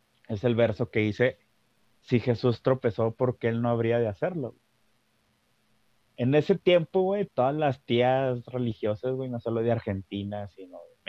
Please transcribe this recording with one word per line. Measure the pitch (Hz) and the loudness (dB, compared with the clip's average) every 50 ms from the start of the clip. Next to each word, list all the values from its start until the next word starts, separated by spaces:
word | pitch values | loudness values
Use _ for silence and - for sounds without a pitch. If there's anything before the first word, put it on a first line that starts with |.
| _ _ _ _ _ - | _ _ _ _ _ -8
es | 113 101 - | -6 -2 0
el | 123 117 | 0 2
verso | 110 117 110 104 - 123 - | 4 2 2 2 -2 -6 -2
que | - 117 | 0 0
dice, | 107 107 101 - 120 131 - - _ _ _ _ _ _ _ _ _ _ _ _ | 0 2 2 2 0 0 0 -4 _ _ _ _ _ _ _ _ _ _ _ _
"Si | _ - 123 117 | _ 0 0 2
Jesús | - 127 117 - - 123 113 - | 2 0 0 2 0 0 0 0
tropezó, | - 127 131 127 - 120 - - 113 113 107 | 0 0 0 0 0 -2 0 0 -2 -2 -2
¿por | - 131 123 117 - | -2 -2 -2 -2 -2
qué | - 117 | -2 -2
él | 113 117 | -2 0
no | 120 120 | 0 0
habría | 120 117 113 113 117 120 | 0 0 0 0 2 2
de | 117 107 | 0 -2
hacerlo?". | 101 - 151 185 180 165 131 110 - _ _ _ _ _ _ _ _ _ _ _ _ _ _ _ _ _ _ _ _ _ _ _ _ _ _ _ _ _ _ _ _ | -2 -4 -6 -4 -4 -6 -8 -8 -12 _ _ _ _ _ _ _ _ _ _ _ _ _ _ _ _ _ _ _ _ _ _ _ _ _ _ _ _ _ _ _ _
En | - 120 127 139 | -2 0 2 4
ese | 151 147 - 190 | 4 4 2 0
tiempo, | 165 - 180 175 175 160 - - 190 | 2 4 4 4 4 2 0 0 0
güey, | 185 185 196 208 196 | 0 0 0 -2 -4
todas | - - - 123 135 147 | -4 -2 0 0 0 0
las | 156 156 143 127 - _ | 0 0 0 0 -2 _
tías | - 120 117 123 127 131 131 135 131 123 123 - | 0 2 2 4 4 2 2 0 0 -2 -4 -6
religiosas, | - 120 127 123 117 107 - - 107 107 - - 127 | -8 -6 -4 -4 -4 -4 -4 -4 -4 -4 -4 -4 -6
güey, | 131 131 131 127 | -4 -6 -6 -8
no | 120 117 | -8 -6
solo | - 113 113 113 | -6 -4 -2 0
de | 113 117 | 0 0
Argentina, | 117 113 - 110 98 95 98 - 101 101 101 101 104 104 101 95 | 0 0 -2 -4 -6 -6 -8 -8 -8 -8 -6 -6 -8 -10 -10 -12
sino | - 98 95 90 87 85 | -14 -20 -20 -20 -20 -20
de | 85 82 _ _ _ | -20 -20 _ _ _